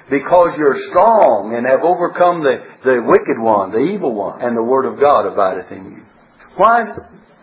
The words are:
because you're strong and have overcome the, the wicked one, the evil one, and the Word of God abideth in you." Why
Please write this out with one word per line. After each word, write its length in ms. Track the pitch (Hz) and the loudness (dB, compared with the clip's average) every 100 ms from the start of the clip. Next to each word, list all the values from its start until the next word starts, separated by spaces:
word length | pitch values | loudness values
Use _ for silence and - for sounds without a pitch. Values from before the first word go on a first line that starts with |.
| - | -4
because 480 | 139 - 175 170 147 | -4 2 2 2 2
you're 220 | 147 120 - | 0 0 -2
strong 680 | 175 214 220 160 107 104 | 2 4 4 2 0 -2
and 120 | 117 123 | -4 0
have 180 | 131 | 0
overcome 580 | 165 175 170 - 175 175 | 0 0 -2 0 0 2
the, 200 | 143 117 - - | -2 -2 -6 -6
the 200 | 127 123 | 0 0
wicked 360 | 113 - - 110 | 2 2 2 -2
one, 340 | 113 104 92 | 0 0 0
the 80 | 107 | -2
evil 340 | 151 208 165 | -2 -2 -4
one, 260 | 107 92 - | -4 -6 -6
and 160 | 120 117 | -4 -4
the 60 | |
Word 240 | 117 135 123 | 0 0 -2
of 120 | 110 | 0
God 280 | 143 123 98 | 2 2 0
abideth 440 | 95 95 92 90 | -2 -2 -2 -10
in 140 | 95 98 | -16 -16
you." 120 | - - _ _ _ - - | -20 -20 _ _ _ -14 0
Why 400 | 208 233 208 - - - _ _ | 2 2 -2 -10 -18 -20 _ _